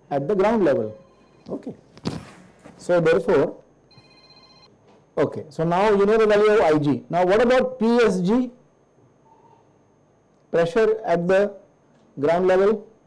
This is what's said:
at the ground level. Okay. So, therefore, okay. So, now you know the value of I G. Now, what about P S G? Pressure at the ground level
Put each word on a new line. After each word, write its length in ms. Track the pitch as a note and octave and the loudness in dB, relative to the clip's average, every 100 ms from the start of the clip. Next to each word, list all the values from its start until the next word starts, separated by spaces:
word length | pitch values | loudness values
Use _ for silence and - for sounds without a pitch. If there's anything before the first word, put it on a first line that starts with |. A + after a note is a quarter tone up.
| - | -8
at 160 | C#3 D3 | -8 -4
the 80 | G3 | 0
ground 280 | G#3 A#3 | 0 2
level. 320 | D#3+ B2 G#2+ - _ _ _ _ - | 0 0 -4 -12 _ _ _ _ -16
Okay. 240 | - B3+ - _ - - - - - - _ - - | -14 -14 -18 _ -14 -12 -12 -18 -20 -20 _ -20 -16
So, 240 | - F3 | -4 0
therefore, 560 | D#3+ E3 - D3 D#3+ - _ _ _ _ _ _ _ _ _ _ _ _ _ _ _ - | 2 0 2 0 0 -6 _ _ _ _ _ _ _ _ _ _ _ _ _ _ _ -4
okay. 280 | - G#2 - | -4 -4 -14
So, 140 | - | -6
now 260 | E3 F3 A3 | -2 0 2
you 160 | G3+ G3 | 2 2
know 140 | A3+ | 2
the 80 | G#3+ | 2
value 240 | G3+ G#3+ | 4 4
of 100 | G#3+ | 2
I 160 | E3 D3+ | 2 2
G. 260 | C#3+ A#2+ - | 0 -4 -4
Now, 160 | E3+ F3+ | -2 0
what 160 | G#3+ | 2
about 380 | B3 B3+ G#3+ - | 2 2 0 -2
P 80 | A3+ A#3+ | 0 2
S 260 | A3 F#3 | 2 0
G? 300 | F3+ B3 B3 - _ _ _ _ _ _ _ _ _ _ _ _ _ _ _ _ _ _ - | -2 -2 -2 -10 _ _ _ _ _ _ _ _ _ _ _ _ _ _ _ _ _ _ -6
Pressure 500 | E3 E3+ A3+ G#3+ A3 | -2 0 0 0 -2
at 240 | E3+ F3 E3+ | -2 -2 0
the 280 | F#3+ G3+ - _ _ _ _ _ - | 0 0 -6 _ _ _ _ _ -6
ground 280 | D3 E3+ F#3 | -2 0 0
level 400 | F#3 G3 G#3 - _ | 2 2 -2 -8 _